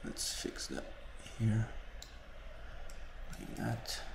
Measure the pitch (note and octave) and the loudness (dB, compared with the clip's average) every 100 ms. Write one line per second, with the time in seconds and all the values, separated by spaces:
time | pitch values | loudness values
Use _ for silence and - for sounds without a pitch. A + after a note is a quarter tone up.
0 | A#2 - - - - - - - - - | -2 0 0 2 0 0 -2 -2 -2 -6
1 | - - - - A2+ G#2+ A2 - - - | -6 -8 -8 4 6 8 6 0 -4 -6
2 | - - - - - - - - - - | -8 -10 -8 -8 -6 -6 -6 -4 -2 -2
3 | - - - - - - A2+ A2+ - - | -4 -4 -4 -4 -2 2 4 2 2 -2
4 | - | -2